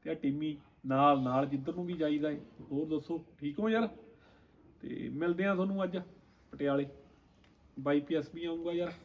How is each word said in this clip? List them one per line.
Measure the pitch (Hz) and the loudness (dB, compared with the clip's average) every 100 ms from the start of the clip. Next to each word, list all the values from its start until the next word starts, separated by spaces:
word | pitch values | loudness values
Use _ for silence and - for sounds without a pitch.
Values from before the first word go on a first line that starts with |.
ਤੇ | 156 | -4
ਆ | |
ਟਿੰਮੀ | 160 143 143 156 147 - - 131 | -2 0 0 -2 -4 -10 -12 -2
ਨਾਲ | 135 143 139 | 6 8 6
ਨਾਲ | 127 131 143 | 4 2 2
ਜਿੱਧਰ | 139 139 | 0 -2
ਨੂੰ | 170 175 | -4 -4
ਵੀ | |
ਜਾਈਦਾ | 175 151 151 151 | 0 0 2 0
ਏ। | 147 - - - | -4 -8 -18 -6
ਹੋਰ | 143 156 | -2 0
ਦੱਸੋ, | 156 147 170 165 - | -2 -2 -8 -8 -8
ਠੀਕ | 143 147 | -6 -2
ਹੋ | 220 | 2
ਯਾਰ? | 220 226 - - - - - - - - - | 2 2 -4 -20 -20 -20 -20 -20 -20 -20 -16
ਤੇ | - 120 - | -10 -8 -6
ਮਿਲਦੇ | 131 170 170 196 | -4 -2 0 0
ਹਾਂ | 190 | 2
ਤੁਹਾਨੂੰ | 190 196 | 0 0
ਅੱਜ | 185 180 180 - - - - | -2 -4 -8 -16 -20 -20 -20
ਪਟਿਆਲੇ। | - 143 139 139 - - - - - - - - - | -4 0 2 0 -8 -20 -20 -20 -20 -20 -20 -18 -6
ਬਾਈ | 135 147 | 2 2
ਪੀ | 143 160 | 2 -2
ਐਸ | 147 165 | -2 -6
ਵੀ | 170 | -6
ਆਊਂਗਾ | 165 170 | -4 -2
ਯਾਰ | 175 175 170 | -2 -2 -6